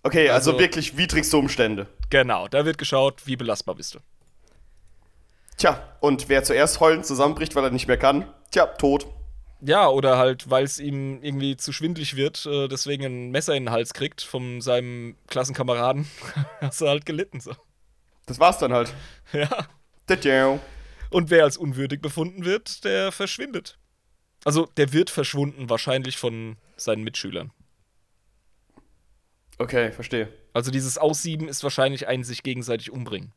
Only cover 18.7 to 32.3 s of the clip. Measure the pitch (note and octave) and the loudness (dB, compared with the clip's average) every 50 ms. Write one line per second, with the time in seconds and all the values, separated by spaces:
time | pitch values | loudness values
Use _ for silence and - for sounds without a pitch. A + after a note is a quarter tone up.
18.7 | B2 A#2+ A#2+ A#2+ - - - - - - - - - D3 D3 C#3+ C4 A3+ D3 - | 4 2 2 0 -4 -14 -16 -18 -20 -20 -14 -6 -2 -2 0 0 -2 -4 -6 -10
19.7 | _ _ _ _ _ _ _ - F#3+ F3+ - C#3 C3 C3 C3+ C3+ C3+ C#3+ - - | _ _ _ _ _ _ _ 0 0 2 4 4 4 6 6 4 2 0 -6 -14
20.7 | - - - - - - - - - F3 E3+ D#3 E3+ E3 D#3 C#3+ - - E3 D3 | -18 -18 -18 -20 -16 -14 -10 0 0 0 2 6 6 8 8 6 4 -2 -6 -4
21.7 | B2+ C3 C#3 C3 C#3+ C#3+ - D3 - E3+ D#3+ F3+ F#3 G3 F3 F3 G3 G#3+ _ - | -4 -4 -4 -4 -4 -6 -6 -6 -4 -4 -4 -4 -6 -6 -2 -2 -2 -2 _ -10
22.7 | - - - G3+ F#3+ F#3+ F#3+ G3 F3+ - G3 G3 - - C4 C#4+ B3 - - - | -14 -6 -4 0 0 0 0 -2 -4 -6 -6 -6 -6 -8 -10 -10 -10 -12 -12 -12
23.7 | - _ _ _ _ _ _ _ _ _ _ _ _ _ - D3 D3 D#3+ E3 - | -20 _ _ _ _ _ _ _ _ _ _ _ _ _ -2 0 2 2 0 0
24.7 | _ D#3+ C#3+ C3+ C3+ D#3+ F3+ - - - C3+ - - C#3 C#3+ C#3+ C#3 C3+ C3 A#2 | _ 0 0 2 4 2 2 2 0 -4 -4 -2 -2 -4 -4 -4 -4 -10 -4 -2
25.7 | A#2 A2+ - C#3+ C3 C3+ C3 B2+ B2+ - - B2 A2+ A2+ A2+ A2+ A2 _ _ _ | -2 -2 0 -2 -2 -2 -2 -6 -8 -6 -6 -6 -6 -6 -10 -12 -14 _ _ _
26.7 | _ - - A#2 A2 A2 A2 A2 - - - F#2+ F2 F2 - D3 _ _ _ _ | _ -8 -4 -2 -2 -2 -4 -8 -8 -8 -10 -8 -10 -10 -10 -12 _ _ _ _
27.7 | _ _ _ _ _ _ _ _ _ _ _ _ _ _ _ _ _ _ _ _ | _ _ _ _ _ _ _ _ _ _ _ _ _ _ _ _ _ _ _ _
28.7 | _ _ _ _ _ _ _ _ _ _ _ _ _ _ _ _ - _ B2 A#2+ | _ _ _ _ _ _ _ _ _ _ _ _ _ _ _ _ -8 _ -6 0
29.7 | - A#2+ A#2 A2 A2 - A#2+ - B2+ A#2 A2 G#2 - - _ _ _ A#2+ A#2+ C3 | 0 0 0 0 -4 -10 -8 -4 -4 -4 -4 -4 -10 -20 _ _ _ -4 -4 -2
30.7 | C3 C3+ C3 C3 - - - D3+ D#3 - - E3+ D#3+ D#3 D#3+ D#3 C3+ - - C#3 | -4 -4 -4 -4 -2 0 2 0 0 0 -4 -6 -6 -6 -6 -6 -8 -6 -6 -4
31.7 | - - C3 C3+ C#3 B2+ C#3+ - B2+ B2+ B2 B2 | 0 0 0 0 0 -4 -4 -4 -4 -4 -4 -8